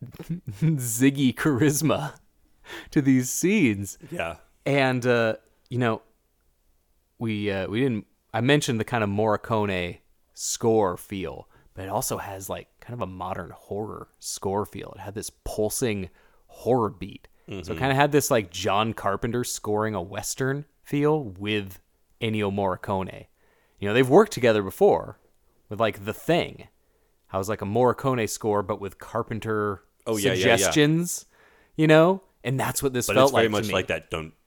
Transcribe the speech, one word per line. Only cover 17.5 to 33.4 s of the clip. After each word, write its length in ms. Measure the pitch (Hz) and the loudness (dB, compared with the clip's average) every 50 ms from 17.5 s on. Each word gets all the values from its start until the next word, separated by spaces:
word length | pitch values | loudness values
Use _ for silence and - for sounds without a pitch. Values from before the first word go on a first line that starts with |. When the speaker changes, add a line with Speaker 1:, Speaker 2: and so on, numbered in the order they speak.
| 104 | -12
Speaker 1:
it 60 | 92 82 | -10 -8
Speaker 2:
Mm-hmm. 140 | - - - | -8 -6 -2
Speaker 1:
kinda 160 | 127 139 135 | 0 0 4
had 160 | 139 147 147 | 4 4 6
this, 180 | 147 143 - - | 4 4 4 4
like, 200 | 139 113 98 - | 2 2 0 -2
John 440 | - 95 98 101 95 104 110 113 101 | -6 -4 -2 0 2 2 2 0 -2
Carpenter 500 | - - 101 98 - - 117 110 123 120 | -2 -2 -2 -2 -2 -2 -2 -2 -2 -4
scoring 500 | - - - - 104 104 104 107 110 107 | -4 -6 -8 -4 -2 0 0 0 0 -2
a 60 | 92 | -4
Western 640 | 85 98 104 104 - - - - 131 131 135 143 - _ _ _ | -6 -6 -8 -8 -8 -6 -6 -4 -2 -2 -2 -4 -8 _ _ _
feel 400 | - - 147 147 147 151 156 156 | -10 -4 -2 0 2 2 2 0
with 560 | 135 101 90 92 101 104 107 104 98 92 92 - _ _ _ _ _ _ _ - | -2 -8 -10 -6 -4 -2 -2 -2 -2 -4 -12 -18 _ _ _ _ _ _ _ -6
Ennio 300 | 117 110 110 107 104 98 | -4 -2 0 0 -2 0
Morricone. 720 | 98 104 98 92 92 - - 110 101 95 92 95 - 101 - _ _ _ _ _ _ _ _ _ _ - | 0 0 0 0 -2 -4 -4 -4 -4 -4 -4 -6 -10 -16 -18 _ _ _ _ _ _ _ _ _ _ -6
You 100 | 101 101 | -2 2
know, 40 | 107 | 4
they've 140 | 127 135 127 | 4 6 8
worked 240 | 143 196 226 - | 8 6 6 6
together 300 | - 123 123 117 107 107 | 2 2 4 4 4 4
before 560 | 95 95 - - 196 196 98 80 - 107 - _ _ _ _ _ _ _ _ _ _ - | 2 -2 0 4 4 4 4 2 -2 -6 -14 _ _ _ _ _ _ _ _ _ _ -10
with, 100 | 107 101 | -4 -2
like, 240 | 113 107 98 104 98 | -2 -2 -2 -4 -8
The 80 | 107 - | -8 -8
Thing. 540 | - - - 170 160 95 - - - - - _ _ _ _ _ _ _ _ _ _ _ | -6 -2 0 0 0 0 -4 -8 -16 -20 -20 _ _ _ _ _ _ _ _ _ _ _
How 120 | - - 95 | -6 -4 -4
it 20 | |
was, 80 | 95 104 | -2 -2
like, 100 | 104 - | -4 -4
a 60 | 101 | -4
Morricone 600 | 98 107 120 127 120 107 - - 135 127 120 110 - | -2 2 4 4 4 2 2 0 -2 0 0 -2 -2
score, 320 | - - - 110 104 101 | -4 -4 -2 0 0 0
but 180 | 95 92 104 95 | 0 -2 -4 -6
with 180 | 98 95 - - | -6 -12 -12 -14
Carpenter 840 | - - - 117 117 - 117 104 110 110 107 107 104 104 95 - _ _ _ _ - | -14 -6 -6 -6 -4 -4 -6 -8 -4 -4 -2 -2 -2 -2 -4 -6 _ _ _ _ -6
Speaker 2:
Oh, 100 | 117 110 | -4 -4
yeah, 160 | 104 98 98 | 0 0 0
yeah, 140 | 92 92 92 | 0 2 4
yeah. 100 | 120 117 | 4 4
Speaker 1:
suggestions, 720 | 101 98 87 - 151 147 151 156 165 175 175 - - - _ _ _ _ _ _ _ _ _ - | 4 4 2 4 4 4 4 4 0 -2 -4 -6 -10 -12 _ _ _ _ _ _ _ _ _ -2
you 100 | - 156 | 2 4
know? 360 | 156 156 160 165 185 190 190 _ _ _ _ | 6 8 8 8 6 4 0 _ _ _ _
And 160 | - 123 135 127 | -6 -4 -2 -2
that's 240 | 127 120 - - | -2 -2 -2 -2
what 100 | 143 135 123 | -2 -2 -2
this 140 | 123 117 - | -2 0 2
Speaker 2:
But 80 | 101 | 4
Speaker 1:
felt 100 | 127 135 143 | 6 6 6
Speaker 2:
it's 20 | 123 | 6
very 100 | - | 4